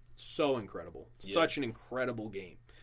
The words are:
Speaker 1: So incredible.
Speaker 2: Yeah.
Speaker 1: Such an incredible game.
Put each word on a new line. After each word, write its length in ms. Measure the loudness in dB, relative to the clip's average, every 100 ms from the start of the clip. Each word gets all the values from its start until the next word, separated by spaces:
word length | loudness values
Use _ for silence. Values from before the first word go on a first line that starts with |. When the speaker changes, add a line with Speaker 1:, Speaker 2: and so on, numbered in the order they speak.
| -16
Speaker 1:
So 420 | -10 -4 2 2 2
incredible. 500 | -2 -8 -10 -12 -16 -10
Speaker 2:
Yeah. 120 | 2
Speaker 1:
Such 240 | 4 6 4
an 60 |
incredible 640 | -2 -4 -4 0 0 0 -4
game. 280 | -6 -10 -14 -20 -20